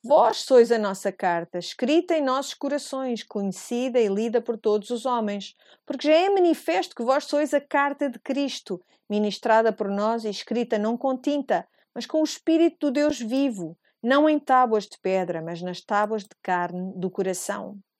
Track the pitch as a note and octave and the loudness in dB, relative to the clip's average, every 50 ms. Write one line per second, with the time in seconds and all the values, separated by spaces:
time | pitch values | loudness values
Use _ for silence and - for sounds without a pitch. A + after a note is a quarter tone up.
0 | - A#3 C#4 B3 - B3 - - - - C4+ B3 A#3 A3+ A#3 A3+ G#3 G3+ F#3+ - | 2 4 6 6 6 4 2 -2 0 6 8 8 8 8 4 0 0 -2 -4 -4
1 | - G3+ F#3+ - - F3+ E3+ E3+ E3+ _ - F3+ F3 - - - B3+ A#3 D4+ E4+ | -4 -6 -4 -2 -2 0 0 0 -4 _ -8 -8 -8 -8 -6 -4 0 2 2 2
2 | F4 F4+ E4+ D#4 C#4+ C4 B3+ C#4 C#4 C#4 - _ - C#4 C#4+ C#4+ - - - C4 | 2 2 -2 0 0 0 -2 -2 -4 -6 -10 _ -6 -4 -4 -4 -6 -8 -8 -8
3 | C4 B3+ A#3+ G#3+ - _ - G#3+ G3+ G3 F#3 - - - B3 A#3+ B3+ B3+ A#3 B3+ | -6 -4 -6 -6 -8 _ -8 -4 -4 -4 -6 -6 -8 -6 -4 -4 -2 0 2 2
4 | A3+ G3+ G3 G3+ A3+ A#3 G#3+ A#3+ - - A#3 G#3+ - A3 G#3 G#3+ G3+ - B3 A#3 | 2 2 0 0 -2 0 -2 -2 -2 -2 -8 -2 0 0 0 0 -2 -4 -8 -4
5 | - C4 B3 A#3 A3 G#3 G3+ G3+ F#3+ - _ _ _ _ - _ _ - C#4 C4 | -2 -2 -2 -2 -2 -4 -6 -6 -10 -14 _ _ _ _ -20 _ _ -10 -10 -2
6 | - D4 D#4 D#4+ F4+ G4 G4+ G4 F4+ E4+ D#4 - - - E4 F#4 F4+ - - - | 2 4 4 6 6 4 4 4 4 4 2 0 0 -2 -2 -2 -2 -4 -8 -6
7 | A#3 A#3 C4 D4 C#4+ - - D4 D4+ C#4+ D4 C#4+ C#4+ _ - C#4+ C#4+ C#4+ C#4 - | 0 0 0 0 0 0 0 0 0 2 0 -2 -2 _ 0 0 0 0 -2 -4
8 | D4 C#4 A#3+ - _ - C4 C#4 C#4+ C4 - - _ - G3 F3+ _ _ _ _ | -4 -4 -4 -8 _ -4 -2 -2 -2 -4 -4 -10 _ -10 -10 -10 _ _ _ _
9 | _ _ G#3 G#3 G#3+ G#3 G3 - - A#3 A3 A3 A3+ A3+ G#3+ - G#3+ G3 G3 G3+ | _ _ -2 0 0 -2 -4 -4 0 4 4 4 4 2 0 -2 -4 -4 -2 -2
10 | G#3 A3 A#3 A#3 A3+ G#3+ G3+ - - - A3+ A#3+ A#3+ A#3 A#3 G#3 G#3 A3 A#3+ A#3+ | -2 -2 -2 -2 -4 -6 -8 -8 -6 -4 -4 -4 -2 -2 -2 -2 0 -2 -4 -2
11 | - C4+ C4 B3+ B3+ D4 C#4+ C#4+ C#4 - G#3+ E3+ - _ _ _ _ _ _ A#3+ | -2 -4 -4 -2 -2 -2 -2 -2 0 0 -2 -2 -2 _ _ _ _ _ _ -14
12 | A#3 - - D#4 D#4 D4+ - - _ - D#4+ D#4+ E4+ E4+ E4+ _ - D4 B3 D4 | -12 -4 0 0 0 0 -2 -4 _ 2 4 4 4 2 2 _ -4 -2 0 2
13 | D4 D4+ D4 A3+ A#3+ G#3+ B3 C4+ C#4 C4+ A3+ F#3+ E3+ D#3 E3+ _ _ _ _ _ | 0 0 0 -2 -6 -2 0 0 0 0 -2 -4 -10 -12 -12 _ _ _ _ _
14 | - A#3 C4 C#4+ D4+ D#4 D4+ D4 D4+ - C4 B3+ B3+ A#3 A3 G#3+ F#3+ - - _ | 0 2 4 4 4 4 2 0 2 4 4 4 4 4 2 0 -2 -4 -18 _
15 | _ G3 F#3+ F#3+ F#3 E3+ E3+ E3 D#3+ E3 E3+ E3 F3 F3+ F3+ F3+ - - G#3 G3+ | _ 0 0 0 0 -2 -4 -6 -6 -8 -8 -8 -8 -8 -10 -10 -6 -2 0 0
16 | G#3+ G#3 A3 G#3+ G3 _ - _ - - F#3 F3 F3 F3 F3 F3+ F#3 F#3+ - F#3 | 0 0 -2 -6 -8 _ -20 _ -6 -4 -2 -2 -2 -4 -6 -8 -8 -8 -8 -6
17 | F3+ F#3 F#3 - F#3+ F#3+ F#3 F#3 - - G3+ G3+ G3 - G#3 G3 _ _ _ _ | -6 -6 -4 -4 -4 -4 -4 -6 -6 -8 -8 -8 -8 -12 -16 -18 _ _ _ _